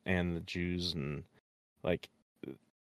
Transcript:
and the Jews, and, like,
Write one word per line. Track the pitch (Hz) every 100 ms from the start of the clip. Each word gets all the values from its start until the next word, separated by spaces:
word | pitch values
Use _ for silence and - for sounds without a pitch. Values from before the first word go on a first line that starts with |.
| -
and | 92 87 85
the |
Jews, | 85 87 87 87 87
and, | 82 71 71 - _ _ _ _ _
like, | - 87 - _ _ _ - 65 _ _